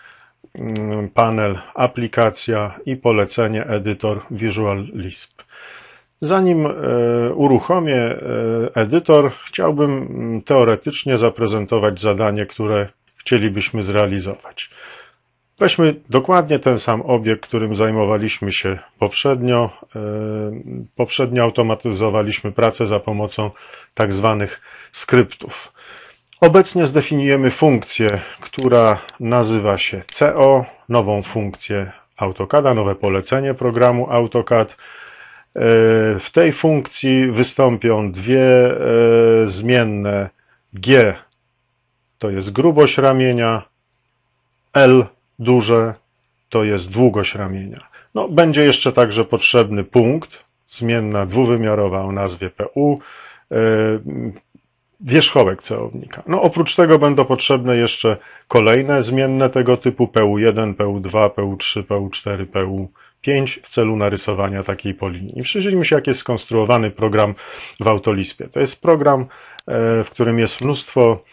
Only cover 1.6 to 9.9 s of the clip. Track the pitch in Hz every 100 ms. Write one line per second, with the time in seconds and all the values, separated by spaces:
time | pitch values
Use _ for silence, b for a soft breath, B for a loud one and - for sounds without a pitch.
1.6 | - - - - 113 - 113 - - 107
2.6 | 104 - - 131 120 107 95 - 110 107
3.6 | 113 104 101 98 107 104 - 107 110 104
4.6 | 104 98 104 107 92 - - _ - B
5.6 | B B B B B - 151 190 185 165
6.6 | 147 147 135 120 117 120 120 - 143 131
7.6 | - 180 160 127 117 - 127 117 113 117
8.6 | 117 120 107 160 170 151 143 - - -
9.6 | 165 147 147